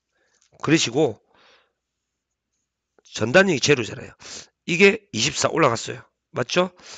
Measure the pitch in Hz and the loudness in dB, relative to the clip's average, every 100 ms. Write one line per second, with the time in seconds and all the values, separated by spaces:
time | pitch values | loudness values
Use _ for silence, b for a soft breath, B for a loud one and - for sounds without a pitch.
0 | _ _ _ _ _ - - 156 123 123 | _ _ _ _ _ -10 0 2 2 0
1 | 143 104 _ b b b b b _ _ | 0 -2 _ b b b b b _ _
2 | _ _ _ _ _ _ _ _ _ _ | _ _ _ _ _ _ _ _ _ _
3 | _ - 107 180 196 139 - 139 101 - | _ -6 2 2 2 0 2 0 0 -10
4 | - - B B B _ - 170 196 - | -18 -20 B B B _ -6 4 4 4
5 | - 110 131 - 127 147 143 117 - 113 | -6 -4 -4 -2 -2 2 2 0 -6 -14
6 | - _ _ - 131 175 180 - B | -18 _ _ -8 -2 -2 -2 -6 B